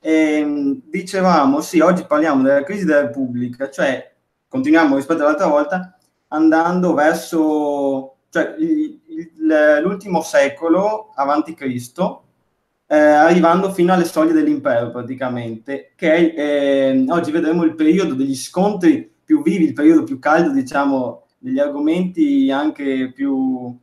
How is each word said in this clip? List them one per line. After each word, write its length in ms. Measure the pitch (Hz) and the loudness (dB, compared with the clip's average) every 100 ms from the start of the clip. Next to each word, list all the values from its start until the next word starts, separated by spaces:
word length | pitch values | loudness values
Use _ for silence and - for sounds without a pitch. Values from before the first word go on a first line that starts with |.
Ehm, 800 | 156 156 156 151 147 147 139 131 | 2 2 2 0 -2 -2 -4 -4
dicevamo, 760 | - 185 180 190 185 165 135 143 | -6 -10 -6 0 2 4 4 0
sì, 180 | 151 185 | 0 2
oggi 240 | 160 180 - | 4 2 0
parliamo 380 | 151 160 139 | 0 2 2
della 200 | 131 139 | 2 2
crisi 200 | 139 208 | 0 -4
della 200 | 170 147 | 0 0
Repubblica, 640 | 131 135 127 120 123 120 135 | 0 -4 -6 -6 -8 -8 -10
cioè 420 | - 147 127 - _ _ _ _ | -4 -4 -4 -10 _ _ _ _
continuiamo 480 | 131 135 160 156 139 | -4 2 4 4 0
rispetto 240 | - 165 | -2 0
all'altra 260 | 147 151 180 | 0 0 0
volta, 500 | 147 151 185 185 _ _ _ _ | 0 -2 -6 -8 _ _ _ _
andando 680 | 156 160 160 165 180 180 | 0 2 4 0 0 0
verso, 1200 | 135 151 180 - 165 156 151 147 143 139 135 131 _ _ | 2 0 0 -4 -2 0 0 -2 -2 -2 -4 -8 _ _
cioè, 260 | 170 151 - | -4 -4 -4
il, 420 | - 302 302 - _ | -2 -2 -4 -10 _
il, 720 | 320 - 302 160 156 151 147 | -16 -16 _ 0 4 4 2
l'ultimo 380 | 175 196 208 185 | 0 -6 -4 -4
secolo 920 | - 147 139 - 165 175 208 214 - - | 0 0 0 -2 0 0 0 -4 -10 -6
avanti 380 | 139 151 156 | -2 -2 -4
Cristo, 680 | 160 135 123 120 - 196 - _ _ _ _ _ _ _ | -8 -8 -8 -10 -4 -4 -4 _ _ _ _ _ _ _
eh, 120 | 151 | 4
arrivando 760 | 151 147 160 175 165 180 190 | 4 6 4 4 4 2 0
fino 220 | 185 175 | 0 2
alle 100 | 180 | 2
soglie 300 | 165 156 160 | 0 0 2
dell'impero 580 | 156 147 143 139 117 117 | 2 0 -2 0 -2 -2
praticamente, 1000 | 123 117 131 127 123 117 110 - 135 - _ | -8 -10 -8 -6 -6 -8 -12 -10 -12 -12 _
che 380 | 165 165 165 | 0 2 2
è, 560 | 160 147 143 139 139 135 | 0 -2 0 2 2 2
ehm, 200 | 131 131 | 2 0
oggi 200 | 135 123 | 0 -2
vedremo 320 | 160 151 175 | -2 0 0
il 120 | 160 156 | 0 2
periodo 380 | 156 180 170 | 2 2 0
degli 220 | 131 139 131 | -2 -4 -4
scontri 760 | - 180 202 202 175 131 - _ | -6 -2 0 2 2 2 -4 _
più 180 | _ 151 | _ 0
vivi, 260 | 170 185 151 | 2 0 0
il 60 | |
periodo 300 | 123 151 160 | 4 4 4
più 160 | 135 131 | 0 -4
caldo, 320 | 147 160 170 | 0 2 2
diciamo, 760 | 135 127 147 139 135 123 117 _ _ | -2 -2 -2 -2 -2 -4 -10 _ _
degli 220 | 127 131 | -6 -2
argomenti 920 | 143 143 151 175 185 170 151 139 135 | -2 -2 -2 0 -2 0 0 2 2
anche 640 | 135 156 151 139 131 127 123 | 0 -4 -4 -4 -4 -6 -6
più 580 | 139 135 131 127 123 123 | -4 -2 -2 -4 -8 -14